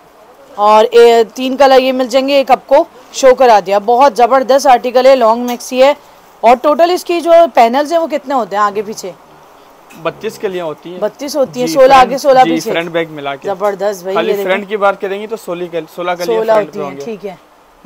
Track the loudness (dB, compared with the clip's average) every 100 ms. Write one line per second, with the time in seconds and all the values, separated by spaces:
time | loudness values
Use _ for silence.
0 | _ _ _ _ -18 -2 2 4 4 6
1 | 6 4 0 -4 -6 2 4 4 2 -2
2 | -2 -2 0 0 0 -2 2 0 0 -8
3 | -18 0 2 4 4 4 2 -2 0 2
4 | 2 2 2 2 2 0 2 2 2 2
5 | 4 4 2 0 -4 -8 -6 0 2 0
6 | -8 _ _ _ 2 2 2 0 0 0
7 | -4 -4 2 4 4 4 2 0 -2 -2
8 | -4 -6 -6 -6 -4 -2 -2 -4 -8 -12
9 | -16 -18 _ _ _ _ _ _ _ -12
10 | -10 -8 -10 -10 -10 -8 -10 -12 -16 -8
11 | -8 -8 -8 -4 -4 -4 -4 2 4 6
12 | 4 0 2 2 2 0 -4 -6 -4 -6
13 | -6 -8 -10 -10 -8 -6 -4 -4 -6 -6
14 | -6 -4 -4 -4 -4 -4 -4 -2 -2 -2
15 | -6 -8 -10 -12 -10 -10 -8 -10 -10 -10
16 | -8 -6 -4 -4 0 -2 -2 -8 -12 -12
17 | -14 -14 -14 -18 _ _ _ _